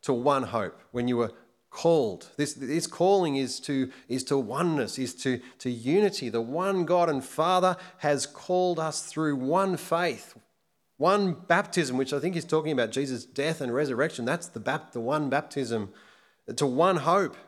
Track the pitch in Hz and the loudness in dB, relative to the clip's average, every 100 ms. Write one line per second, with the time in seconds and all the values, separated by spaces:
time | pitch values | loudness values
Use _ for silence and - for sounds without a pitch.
0 | - 123 127 139 113 113 95 - _ 123 | -2 0 2 2 0 -2 -4 -8 _ -4
1 | 123 123 113 - _ _ _ - 170 165 | 0 0 0 -4 _ _ _ -2 2 4
2 | 117 87 - - 147 - 131 156 165 - | 2 -4 -14 -6 -4 -4 -4 -4 -4 0
3 | 175 202 170 135 127 - - 139 127 - | 4 4 2 0 -2 -6 -4 -2 -2 -6
4 | - 131 131 139 110 131 175 151 110 - | -6 -6 0 -2 0 -2 0 0 -2 -4
5 | 127 - 135 123 - - 127 120 117 175 | -6 -4 -2 -2 -6 -10 -6 -4 2 4
6 | 208 202 123 113 117 151 190 190 165 175 | 4 0 -4 -4 -2 -2 0 0 2 4
7 | 170 143 127 - 165 185 185 180 - - | 4 2 -4 0 2 4 4 0 -8 -4
8 | 151 143 - - - 180 180 165 160 147 | 0 2 0 -10 -2 2 2 0 -2 -4
9 | - - 156 139 131 175 196 175 - 170 | -8 -2 0 0 2 2 2 0 0 0
10 | 175 113 - - _ _ _ _ _ _ | 0 -2 -10 -20 _ _ _ _ _ _
11 | 151 202 196 165 - 170 202 - 147 127 | 4 4 2 -2 2 2 2 -2 0 0
12 | 135 143 156 175 170 156 156 139 113 127 | -2 -2 -2 -4 0 0 2 0 0 0
13 | 139 127 - - 147 160 135 120 147 120 | -2 -4 -6 -4 -2 -2 -2 0 0 0
14 | 156 - 120 170 - - 107 151 - 120 | -2 -2 -4 -4 -4 -8 -4 -4 -6 -8
15 | 117 151 143 139 151 - 123 113 101 - | -2 -2 0 -2 -2 -6 -2 -2 -4 -10
16 | - _ _ _ - 117 143 127 175 180 | -20 _ _ _ -10 -2 0 2 2 2
17 | 139 185 170 - | 2 2 0 -6